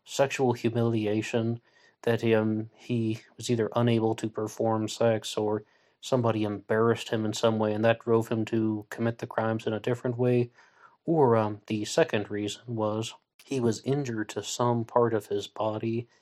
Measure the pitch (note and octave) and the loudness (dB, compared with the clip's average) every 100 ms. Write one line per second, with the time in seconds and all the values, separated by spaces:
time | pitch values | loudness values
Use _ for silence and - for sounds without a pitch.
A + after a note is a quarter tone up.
0 | - - C3+ - C3 A#2+ A#2 A#2+ A#2 A2+ | -6 0 0 2 0 2 0 2 2 0
1 | G#2+ G#2 G#2+ A#2+ A2+ A#2+ - _ _ _ | 0 0 0 -2 0 -4 -10 _ _ _
2 | - A#2 A#2 A2 A2 A2 A2 - - A#2+ | -2 0 4 4 4 0 -4 -12 -4 -2
3 | A2 A2 - - A#2+ A#2 G#2+ A#2+ A#2+ A#2 | -2 -4 -10 -10 -2 0 0 2 4 4
4 | A2 A2 A2 A2 G#2+ - A2+ A2 G#2+ - | 2 0 -4 -6 -6 -2 0 0 -2 0
5 | A#2 A2 - - G#2+ G#2+ - _ _ _ | 2 2 -2 -4 -2 -2 -6 _ _ _
6 | - C3 A#2 A2 G#2+ G2+ - A2 A#2 A2 | -2 0 2 0 -2 -4 0 2 4 2
7 | - A2 G#2+ G#2+ A2+ A2 G#2+ G#2+ A2+ A2+ | -2 -4 -2 0 2 2 0 2 2 2
8 | - A2+ A2+ A2+ A2 A2+ A2 G#2+ - - | 2 0 2 -2 -2 0 0 -2 -6 -4
9 | A#2 A#2 C3 - A2 A2+ A#2 G#2+ - B2+ | -4 -4 -6 -2 -2 -2 -2 -2 -2 -2
10 | B2+ A#2+ B2 B2 A#2+ - _ _ - _ | -4 0 2 2 0 -8 _ _ -20 _
11 | - E3 C3 A2+ G#2+ G#2+ - A2 G#2 - | -2 4 6 4 2 -4 -4 -4 0 2
12 | D#3+ A2 G2+ G#2 G#2 - - A#2 G#2+ G#2+ | 2 0 -2 -4 -4 -6 -8 -2 -2 -2
13 | A2+ - _ _ - C3+ A#2 A2 B2 C#3+ | -6 -10 _ _ -6 0 0 0 -2 -2
14 | C3 A2 G#2+ - - - A#2+ A#2 A2+ B2 | -2 -6 -6 -8 -6 0 0 0 -2 -2
15 | A#2+ A2 - G2+ - - A2 A2 A2+ A2+ | -2 -2 -4 -6 -6 -6 -4 -4 -4 -6
16 | A#2+ _ | -8 _